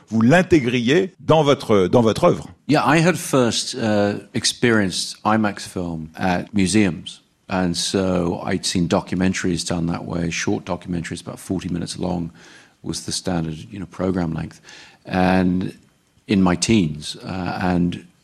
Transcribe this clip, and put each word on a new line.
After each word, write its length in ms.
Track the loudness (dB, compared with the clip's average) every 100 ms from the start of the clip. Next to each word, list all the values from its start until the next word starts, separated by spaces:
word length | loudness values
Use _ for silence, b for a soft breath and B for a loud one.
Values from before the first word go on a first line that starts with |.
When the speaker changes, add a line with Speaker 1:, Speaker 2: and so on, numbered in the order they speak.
| B
Speaker 1:
vous 140 | 2
l'intégriez 920 | 6 6 6 4 4 0 2 2 2 _
dans 240 | 2 4
votre, 440 | 4 2 4 4 6
dans 120 | 4
votre 240 | 4 4
œuvre. 240 | 2 2 -6 -16 0
Speaker 2:
Yeah, 140 | 2
I 160 | 4 4
had 120 | 4 0
first, 580 | 0 2 2 0 -6
uh, 440 | -4 0 2 2 -2 -6
experienced 840 | -4 -4 0 2 4 2 -2 -8 -4
imax 440 | 0 2 0 -4 -10
film 400 | -8 -6 -8 -10 -6
at 300 | -2 -2 -2
museums. 640 | 0 2 4 2 0 -12 -18 _ _ -6
And 240 | -2 -2
so 680 | -2 -2 -2 0 0 -2 -4 -6
I'd 180 | -6
seen 240 | -4 -2 2
documentaries 800 | 0 0 -2 0 0 -2 -4 -4
done 180 | -4 -4
that 140 | -6 -6
way. 240 | -6 -4
Short 340 | -4 -4 -4
documentaries, 560 | -4 -8 -6 -6 -6 -10
about 180 | -12 -16
forty 300 | -6 -6 -4
minutes 300 | -6 -6 -6
long, 320 | -4 -4 -6 -12 b b b b
was 200 | -10 -8
the 100 | -6
standard, 420 | -6 -4 -2 -4 -8 -12
you 80 | -14
know, 80 | -14
program 460 | -4 -2 0 -2
length. 300 | -4 -8 -12 B B B B
And 720 | -4 0 4 4 2 0 -4 -10 _ _ _ _ 0
in 140 | 4
my 160 | 4 2
teens, 640 | 2 2 2 -2 -10 -12
uh, 360 | -10 -8 -6 -2
and 420 | 0 2 0 -2 -12 _